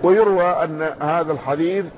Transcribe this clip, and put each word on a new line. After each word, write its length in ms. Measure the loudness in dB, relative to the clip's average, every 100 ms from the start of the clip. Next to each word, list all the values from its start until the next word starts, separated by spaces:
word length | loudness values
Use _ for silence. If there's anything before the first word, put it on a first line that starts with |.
ويروى 420 | 4 4 4 4 2
أن 440 | 0 -2 -4 -6 -4
هذا 300 | -2 -2 -2
الحديث 540 | -4 -4 -2 0 -2 -6